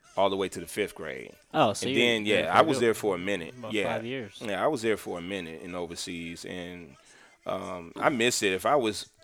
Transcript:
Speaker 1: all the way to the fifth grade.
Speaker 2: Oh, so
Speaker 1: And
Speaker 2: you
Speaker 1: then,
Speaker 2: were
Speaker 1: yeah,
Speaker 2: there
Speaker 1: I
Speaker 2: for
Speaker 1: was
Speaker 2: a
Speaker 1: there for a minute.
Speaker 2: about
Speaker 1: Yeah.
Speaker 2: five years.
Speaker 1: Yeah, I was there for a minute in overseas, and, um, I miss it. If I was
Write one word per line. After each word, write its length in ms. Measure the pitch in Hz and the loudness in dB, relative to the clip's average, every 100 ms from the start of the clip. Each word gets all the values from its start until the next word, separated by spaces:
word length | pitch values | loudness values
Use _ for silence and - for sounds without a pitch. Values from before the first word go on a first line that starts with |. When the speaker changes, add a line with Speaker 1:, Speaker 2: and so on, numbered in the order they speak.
| _ - | _ 0
Speaker 1:
all 140 | 98 | 2
the 60 | 98 | 2
way 120 | 92 | -2
to 100 | 98 | -4
the 60 | 82 | -6
fifth 300 | 110 95 - | -2 -2 -4
grade. 360 | 78 65 50 - _ | -10 -10 -12 -18 _
Speaker 2:
Oh, 180 | 160 120 | 2 4
so 120 | 98 127 | 2 0
Speaker 1:
And 80 | |
Speaker 2:
you 80 | 135 | 4
Speaker 1:
then, 200 | 120 113 | 4 4
Speaker 2:
were 60 | 104 | 4
Speaker 1:
yeah, 140 | 95 | 4
Speaker 2:
there 100 | 80 | 6
Speaker 1:
I 60 | 95 | 6
Speaker 2:
for 60 | |
Speaker 1:
was 140 | 160 135 | 6 6
Speaker 2:
a 20 | |
Speaker 1:
there 140 | 117 | 4
for 200 | 104 104 | 4 2
a 40 | 90 | 0
minute. 360 | 92 95 80 123 | 0 -4 -6 -12
Speaker 2:
about 160 | 110 | -4
Speaker 1:
Yeah. 220 | 104 90 | -2 -2
Speaker 2:
five 100 | 78 | -2
years. 320 | 117 131 101 - | -6 -8 -10 -10
Speaker 1:
Yeah, 180 | 117 95 | -6 -2
I 40 | 127 | 0
was 160 | 139 | 2
there 140 | 113 101 | 0 0
for 220 | 107 87 | -2 -8
a 40 | |
minute 400 | 87 98 82 80 | -6 -6 -8 -10
in 120 | 87 | -8
overseas, 720 | 90 85 85 - 85 82 85 | -8 -6 -8 -8 -8 -8 -10
and, 520 | 92 90 87 90 78 - - - - _ - | -10 -10 -10 -12 -16 -20 -20 -20 -20 _ -8
um, 460 | 95 92 90 85 - | -6 -6 -10 -12 -2
I 120 | 139 | 0
miss 320 | 123 120 - | 2 2 2
it. 100 | 101 | 2
If 140 | 92 110 | 2 2
I 100 | 143 | 4
was 300 | 110 98 - _ | 2 -2 -8 _